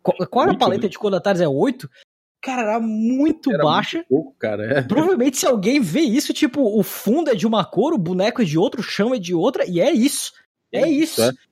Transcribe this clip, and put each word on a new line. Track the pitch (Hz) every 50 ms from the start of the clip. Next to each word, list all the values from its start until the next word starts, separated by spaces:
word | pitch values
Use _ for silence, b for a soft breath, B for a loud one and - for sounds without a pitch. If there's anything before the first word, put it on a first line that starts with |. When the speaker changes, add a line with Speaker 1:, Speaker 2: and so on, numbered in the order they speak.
Speaker 1:
Qual, | - 185 - - 180
qual | - - 240 302
era | 392
a | -
Speaker 2:
Oito, | -
Speaker 1:
paleta | 240 190 190 220 233
Speaker 2:
né? | 185
Speaker 1:
de | -
cor | - - 202
do | 196
Atari? | 170 - 202 196 170 180
É |
oito? | 147 135 143 202 277 247 269 - - b b b b _ _ _ _ _ - -
Cara, | 262 254 247
era | 226 208 214 233
muito | 226 220 214 220 226 233 254 262 294 320 320 - - 277
Speaker 2:
Era | 202 - 147
Speaker 1:
baixa. | 151 165 202 196 - - 330
Speaker 2:
muito | - -
pouco, | 127 156 - - _
cara, | - 120 110 104 101 104 113 139 143
é. |
Speaker 1:
Provavelmente | 127 131 214 285 311 370 381 233 247 294 277
se | - 370
alguém | 302 247 208 175 226 277 302
vê | 226 151 165 285
isso, | 330 233 214 294 - - -
tipo, | - 302 - - 294 269 202 214
o | 220 180
fundo | - - - - 196 247 339 330 294
é | 233
de | 165 175
uma | 226 220 208 170
cor, | - - 180 240 320 339
o |
boneco | 226 160 170 185 180 196 233 240 -
é | 220
de | 151 147 160
outro, | 196 269 - 233
o | -
chão | - - - 202 240 262
é |
de | 226 170 175 180
outra, | 160 180 269 247 - -
e | 180 180 165
é | 202 294
isso. | 349 226 240 294 - - - - b b b b _ _ _ -
É | - 190
Speaker 2:
É | 269 330
isso, | 277 285 320 302 - -
Speaker 1:
isso. | 220
Speaker 2:
é. | 247 247 B B B